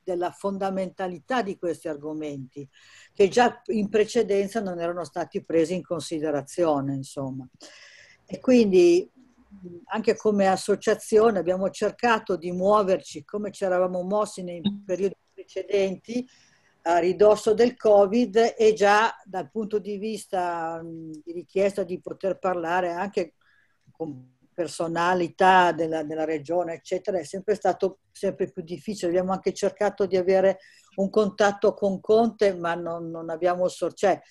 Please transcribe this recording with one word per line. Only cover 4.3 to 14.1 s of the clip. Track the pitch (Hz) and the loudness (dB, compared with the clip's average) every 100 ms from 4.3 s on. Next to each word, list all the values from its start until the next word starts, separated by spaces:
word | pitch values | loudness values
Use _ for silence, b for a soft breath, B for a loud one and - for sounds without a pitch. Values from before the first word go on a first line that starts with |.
| 196 202 226 | 0 -2 -4
non | 196 175 | -6 -6
erano | 170 180 | -6 -6
stati | 160 180 160 196 | -8 -8 -6 -8
presi | - 165 160 | -2 0 2
in | 180 | 0
considerazione, | - 170 143 160 156 143 139 - 170 147 139 | -6 -8 -6 -6 -4 -4 -6 -2 0 2 0
insomma. | 139 135 - 135 131 127 _ B B B B B B - | -6 -8 -10 -8 -10 -14 _ B B B B B B -16
E | 185 | -8
quindi, | - 247 214 185 175 175 - _ _ _ _ 196 180 175 | 4 6 6 6 8 6 2 _ _ _ _ -20 -18 -18
anche | - 214 220 208 | -10 -6 -2 0
come | 220 202 190 | 0 2 2
associazione | 185 - 196 - 208 - 214 226 202 | 2 0 -2 0 -2 2 4 4 2
abbiamo | 170 185 190 | -2 -2 -2
cercato | - 208 196 240 220 214 180 | -2 -4 -2 0 0 -2 -6
di | 170 | -4
muoverci | 180 185 208 190 185 - - | -2 2 4 4 0 -2 -18
come | - 208 208 | -12 -10 -10
ci | - | -6
eravamo | 190 180 185 180 | -2 0 0 -2
mossi | 180 | -4